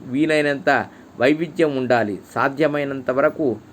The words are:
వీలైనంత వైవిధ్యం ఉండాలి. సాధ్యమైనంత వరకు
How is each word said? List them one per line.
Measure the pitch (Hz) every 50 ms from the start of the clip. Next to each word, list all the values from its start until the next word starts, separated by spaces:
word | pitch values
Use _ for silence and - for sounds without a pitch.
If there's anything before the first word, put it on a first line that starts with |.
| -
వీలైనంత | 127 123 139 156 156 156 151 147 147 143 139 - 147 139 123 101 90 - - - - - -
వైవిధ్యం | 120 131 151 156 170 160 143 - 170 156 139
ఉండాలి. | 131 127 123 127 123 113 104 98 90 - - -
సాధ్యమైనంత | 113 120 143 139 131 160 147 147 147 143 139 135 135 127 -
వరకు | 131 135 143 156 147 - 160 131 110 104 - -